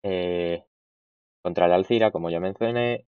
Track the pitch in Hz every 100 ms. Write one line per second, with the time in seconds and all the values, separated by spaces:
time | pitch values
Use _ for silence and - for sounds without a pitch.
0 | 98 92 90 87 85 85 _ _ _ _
1 | _ _ _ _ 90 87 87 90 95 117
2 | 110 85 85 85 92 98 117 120 120 120
3 | _